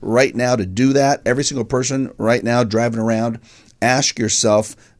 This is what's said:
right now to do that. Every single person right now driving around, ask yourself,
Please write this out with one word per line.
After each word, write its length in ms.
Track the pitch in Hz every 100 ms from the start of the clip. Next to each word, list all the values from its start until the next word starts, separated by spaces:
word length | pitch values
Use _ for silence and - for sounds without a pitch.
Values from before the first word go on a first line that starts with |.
right 340 | - 113 135
now 220 | - 123 123
to 100 | 92
do 260 | 95 131
that. 300 | 135 139 -
Every 200 | - 127
single 200 | 143 135
person 460 | 107 127 127 135 131 -
right 240 | 107 120
now 220 | 113 120
driving 360 | 120 107 120 113
around, 380 | 113 113 117 110 - - - _
ask 380 | 117 127 135 -
yourself, 560 | 107 - 113 107 107 - _